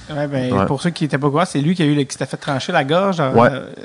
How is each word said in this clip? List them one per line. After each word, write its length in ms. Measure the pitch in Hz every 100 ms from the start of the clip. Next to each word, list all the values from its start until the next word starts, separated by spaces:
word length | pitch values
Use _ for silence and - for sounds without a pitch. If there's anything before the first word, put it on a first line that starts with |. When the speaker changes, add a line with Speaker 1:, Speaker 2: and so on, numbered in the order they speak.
| -
Speaker 1:
Ouais, 160 | 143 147
ben, 260 | 135 127
Speaker 2:
Ouais. 140 | 127 -
Speaker 1:
pour 160 | 135
ceux 80 | 175
qui 140 | -
étaient 120 | 147 143
pas 120 | 143
au 20 |
courant, 140 | 147 180
c'est 140 | 143
lui 160 | 147 180
qui 60 |
a 40 | 147
eu 80 |
le, 80 | 147
qui 100 | 135
s'était 140 | - 135
fait 100 | 165
trancher 360 | - 135 -
la 100 | 170
gorge, 380 | 139 170 196 175
euh, 120 | 135
Speaker 2:
Ouais. 180 | 131 120 131 - -